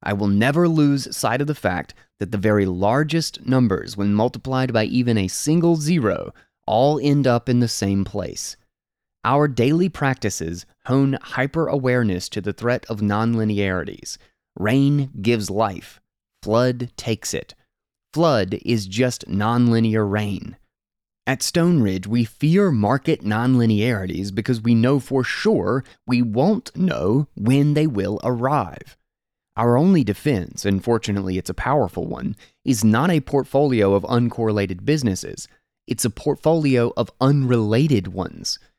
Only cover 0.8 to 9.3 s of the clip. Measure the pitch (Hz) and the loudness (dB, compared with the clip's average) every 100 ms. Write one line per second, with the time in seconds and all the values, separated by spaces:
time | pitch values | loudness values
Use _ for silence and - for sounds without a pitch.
0.8 | 147 139 127 - 117 120 147 147 98 90 | 2 2 -4 -6 -4 -2 -4 -4 -2 -4
1.8 | 76 - _ _ 98 107 104 104 95 90 | -6 -14 _ _ -6 -2 2 2 2 0
2.8 | 98 127 151 160 156 - - 131 120 95 | 0 2 0 -2 -4 -6 0 2 4 2
3.8 | - 101 101 104 120 123 - 131 131 113 | -4 -4 0 2 0 -2 -4 -2 0 0
4.8 | 110 123 120 110 92 - - 165 170 165 | 0 0 0 0 0 -4 0 2 2 2
5.8 | 147 175 110 87 - - _ _ - 110 | 2 0 0 -2 -6 -14 _ _ -2 2
6.8 | 135 151 139 143 131 117 - 123 120 - | 2 2 2 2 4 2 2 0 0 0
7.8 | 98 98 95 104 87 - - - _ _ | 0 0 -2 -6 -8 -10 -14 -16 _ _
8.8 | _ _ _ _ 104 | _ _ _ _ 0